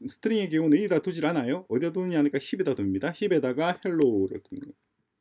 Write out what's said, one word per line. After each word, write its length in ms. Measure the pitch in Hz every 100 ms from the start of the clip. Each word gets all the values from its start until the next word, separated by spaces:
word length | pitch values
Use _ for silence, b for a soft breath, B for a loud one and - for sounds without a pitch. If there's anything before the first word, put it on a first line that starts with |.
| -
스트링의 420 | - 220 220 185
경우는 280 | 156 160 156
여기다 220 | 208 160
두질 260 | 185 165 151
않아요. 400 | 165 120 175 -
어디다 220 | 120 170
두느냐 280 | 180 185 160
하니까 200 | 143 139
힙에다 360 | - 185 170 120
둡니다. 360 | 98 95 147 165
힙에다가 640 | 208 165 127 127 170 175
헬로우를 580 | 190 165 135 104 95 - -
둡니다. 260 | 95 - - _ _ _ _